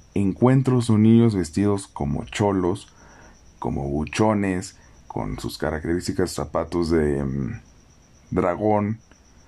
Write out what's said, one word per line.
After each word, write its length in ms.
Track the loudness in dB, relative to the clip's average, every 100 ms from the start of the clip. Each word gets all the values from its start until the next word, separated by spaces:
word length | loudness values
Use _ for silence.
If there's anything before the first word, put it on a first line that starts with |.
| -6
encuentro 680 | -2 -2 4 4 4 4 2
son 220 | 4 4
niños 300 | 8 8 6
vestidos 540 | 2 -2 0 0 0 -4
como 380 | -6 -4 -4 -6
cholos, 680 | 0 0 2 0 -2 -8 -20 -20 -20 -20 -20 -20 -10
como 280 | -6 -4 -4
buchones, 880 | -4 -4 0 0 2 -2 -4 -6 -14 -20 -20 -12
con 320 | -8 -8 -8
sus 180 | -10 -6
características 760 | -6 -4 -4 -4 -2 -2 -2
zapatos 580 | -4 -6 -4 -4 -2 0
de, 340 | 2 2 0
mm, 380 | -2 -4 -6 -8 -16 -20 -20 _ _ _ -6
dragón, 680 | -2 0 0 0 0 -2 -6 _ _ _ _